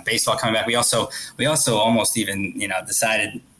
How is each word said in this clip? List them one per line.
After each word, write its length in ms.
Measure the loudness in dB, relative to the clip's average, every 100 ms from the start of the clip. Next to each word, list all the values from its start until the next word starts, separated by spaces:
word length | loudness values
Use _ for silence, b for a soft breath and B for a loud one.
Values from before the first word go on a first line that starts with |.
| -2
baseball 320 | 0 0 0
coming 160 | 2
back. 120 | 0 2
We 100 | 0
also, 340 | 2 0 -2 B B -2
we 80 | 0
also 320 | 2 2 2
almost 400 | 4 4 2 0
even, 420 | -2 -2 -4 -6
you 80 | -4
know, 160 | -4 -2
decided 540 | 0 2 2 0 -4 -14